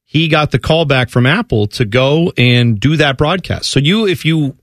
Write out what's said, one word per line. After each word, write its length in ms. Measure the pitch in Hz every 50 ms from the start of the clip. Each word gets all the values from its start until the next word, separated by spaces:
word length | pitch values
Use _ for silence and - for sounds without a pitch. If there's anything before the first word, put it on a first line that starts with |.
| _
He 220 | _ - 147 165 160
got 220 | 160 156 151 139
the 80 | - 127
call 260 | - - 156 165 165
back 220 | 143 139 127 123 -
from 160 | - 127 123
Apple 440 | 131 156 214 233 - - 110 104 104
to 160 | - - 127
go 480 | 101 101 127 131 135 147 160 170 175 -
and 420 | - 123 123 123 123 120 120 113 101
do 160 | 101 139 160
that 200 | 156 151 143 135
broadcast. 540 | - 151 151 180 190 - - 101 90 - -
So 80 | - -
you, 300 | 139 147 196 220 226 196
if 160 | 175 - -
you, 320 | 156 160 160 147 135 - _